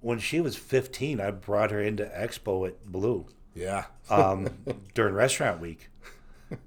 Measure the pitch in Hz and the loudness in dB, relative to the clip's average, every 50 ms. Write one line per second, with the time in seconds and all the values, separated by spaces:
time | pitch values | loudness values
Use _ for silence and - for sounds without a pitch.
0 | - 117 120 113 107 - - 160 170 139 104 - - - 131 131 127 - - - | -2 -2 -2 -2 -2 -2 0 0 0 0 -2 -4 -6 0 2 2 2 0 -4 -4
1 | 131 151 147 110 98 101 101 95 - - 101 104 107 104 107 104 104 107 107 104 | -4 -2 -2 -2 -2 -2 -4 -4 -4 0 2 2 4 2 2 0 0 0 0 -2
2 | 104 101 - 87 104 117 - - - 110 95 92 92 92 92 - - 104 90 92 | -4 -4 -4 -4 -6 -6 -6 -6 -4 -2 0 0 0 -2 -4 -8 -14 -8 -4 0
3 | 98 117 123 92 - - - - - - - 82 87 92 98 98 - - - - | 0 0 0 0 -4 -8 -16 -20 -20 -20 -12 -8 -6 -4 -4 -4 -4 -6 -12 -20
4 | - - 110 101 98 95 95 95 98 95 - - - 139 123 - - - - - | -2 2 6 6 6 6 4 2 -2 -4 -6 -6 -8 -8 -8 -8 -10 -6 0 2
5 | 110 101 95 98 120 135 - - 147 120 90 85 82 85 78 - - - - - | 2 4 4 4 4 4 4 2 2 0 0 -2 -6 -10 -10 -12 -16 -20 -20 -20
6 | - - - - - - - - - - - - - | -20 -20 -20 -20 -20 -20 -20 -20 -14 -14 -14 -14 -12